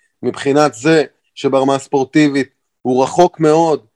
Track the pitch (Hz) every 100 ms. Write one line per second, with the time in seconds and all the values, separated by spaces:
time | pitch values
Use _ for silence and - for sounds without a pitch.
0 | _ _ 120 - 139 139 151 107 135 160
1 | 131 _ _ - 139 135 135 135 - 143
2 | 131 156 151 139 131 _ _ _ 123 127
3 | 131 - 180 - 160 156 165 147 -